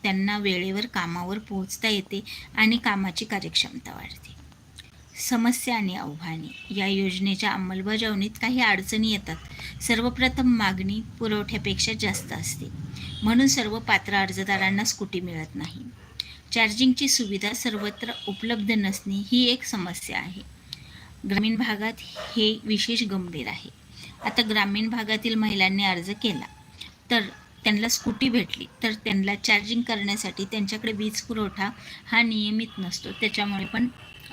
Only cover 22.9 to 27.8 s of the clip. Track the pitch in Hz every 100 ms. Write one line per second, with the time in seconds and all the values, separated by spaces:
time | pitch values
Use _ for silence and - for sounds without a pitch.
22.9 | 233 220 190 175 160 104 - - - -
23.9 | - - - - - 220 214 202 202 220
24.9 | 233 214 220 226 220 214 196 190 196 196
25.9 | 175 180 208 226 151 - - - - -
26.9 | - - 240 196 - - - 220 208